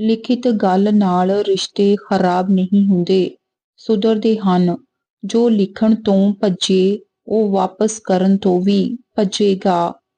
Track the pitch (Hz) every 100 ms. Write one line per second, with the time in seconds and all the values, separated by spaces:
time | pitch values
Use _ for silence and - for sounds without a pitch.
0 | 220 220 - 240 247 214 196 185 208 208
1 | 196 180 185 202 202 190 - - 202 202
2 | - 196 180 180 185 190 185 202 196 180
3 | 175 190 175 - _ _ _ _ - 214
4 | 220 214 226 214 196 180 180 170 - _
5 | _ _ 196 233 240 220 190 202 220 220
6 | 220 196 202 196 208 180 - 190 185 208
7 | - _ - 214 214 196 185 - 214 -
8 | - 185 190 196 196 180 185 202 185 233
9 | - - 202 - 208 190 196 175 170 -
10 | _